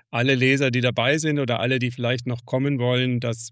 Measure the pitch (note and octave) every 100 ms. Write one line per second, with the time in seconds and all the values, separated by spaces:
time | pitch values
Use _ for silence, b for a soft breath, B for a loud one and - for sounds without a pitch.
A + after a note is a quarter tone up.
0 | B A#2 C3+ B2+ C3 C#3 C3+ B2 B2 A#2
1 | B2 D#3 D#3 D3 B2 A#2 B2 C3 B2 B2
2 | A#2+ B2 B2 A#2+ - C3 C#3+ C3 B2 B2
3 | B2+ B2 A#2+ A2+ -